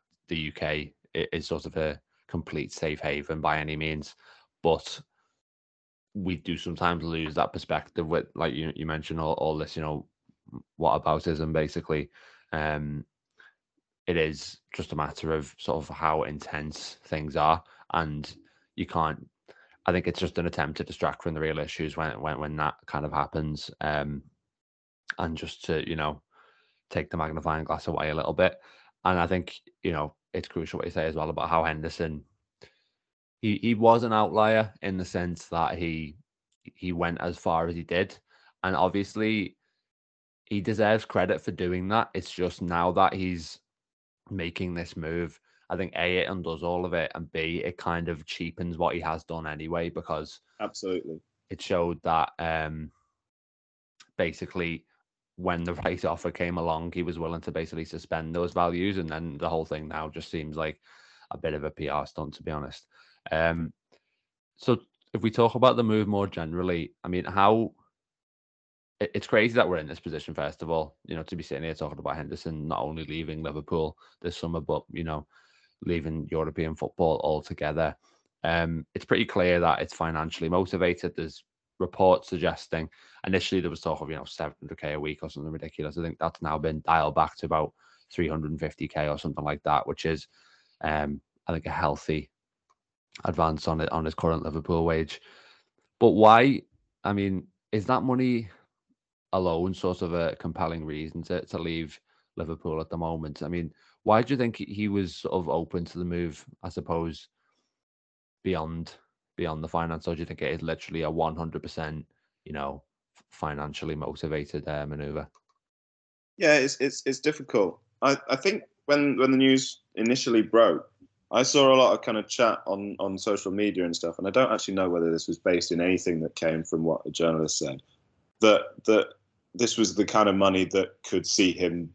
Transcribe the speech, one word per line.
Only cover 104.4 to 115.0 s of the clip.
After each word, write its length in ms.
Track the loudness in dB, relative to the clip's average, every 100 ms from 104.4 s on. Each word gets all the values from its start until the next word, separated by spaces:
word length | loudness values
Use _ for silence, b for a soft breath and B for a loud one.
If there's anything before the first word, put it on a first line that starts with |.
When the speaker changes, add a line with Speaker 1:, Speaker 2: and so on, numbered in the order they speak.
| 0 -2
Speaker 1:
he 320 | -8 -2 0
was 260 | 0 0
sort 200 | -4 -2
of 160 | -2 0
open 340 | -2 -2 -4
to 140 | -4 -6
the 60 | -4
move, 380 | -2 -4 -6 -16 -14
I 80 | -10
suppose, 580 | -8 -2 -2 -2 -6 -14 _ _ _ _ _ _ _ _ _ _ _
beyond, 520 | -4 -2 -2 -6 -10 -14 _ _ _ -6
beyond 260 | -4 -4
the 60 | -4
finance, 400 | -2 -2 -4 -4
or 60 |
do 60 | -6
you 40 |
think 160 | -6 -4
it 120 | -4
is 100 | -2
literally 400 | -4 -6 -6 -4
a 80 | -2
one 260 | 0 -2 -2
hundred 260 | -6 -6
percent, 440 | -8 -8 -8 -8 -12 _ _ _ -12
you 80 |
know, 280 | -8 -8 -8 -16 _ _
f-, 100 | _ _
financially 640 | -8 -6 -6 -8 -6 -6
motivated, 720 | -6 -6 -6 -4 -4 -4 -8 -6
uh, 200 | -6 -6
maneuver? 420 | -6